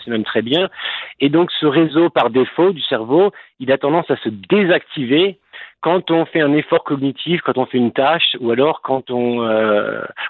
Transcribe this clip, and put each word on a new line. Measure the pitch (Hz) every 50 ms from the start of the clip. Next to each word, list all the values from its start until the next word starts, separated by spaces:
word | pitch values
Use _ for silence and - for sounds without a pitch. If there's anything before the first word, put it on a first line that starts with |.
| -
c'est | 120
même | 117 110 104
très | - - 113
bien. | 110 117 139 170 190 185 - - - - - - - - - -
Et | 139
donc, | 143 143 165 175 170 - -
ce | 160
réseau | 151 131 160 165 151 139 160 170 170
par | - 156 123 120
défaut | 117 131 123 - - - 170 190
du | 190 139 -
cerveau, | - 139 113 110 117 139 170 196 202 - - - _ _ -
il | 127 123 135
a |
tendance | 131 - 143 156 175 165 -
à | 143 - -
se | 113
désactiver | 107 98 95 - 180 208 202 165 180 156 - - - 156 131 117 135 160 185 202 185 _ _ _ - - - - - -
quand | - 160 175 190 - -
on | 165 165 165
fait | - - 165
un | 151 143 147
effort | 151 147 - 170 - -
cognitif, | - 147 139 135 139 127 - - 156 175 160
quand | - - 123
on | 127 127
fait | - -
une | 127 120 113
tâche, | - - 135 143 160 170 143 143 - 123
ou | 127 117
alors | 117 120 139 156 156 -
quand | - - 131 135 127 -
on, | 123 123 120 120 120 120
euh, | 117 113 110 110 110 107 104 104 107 107 107 110 - - - - -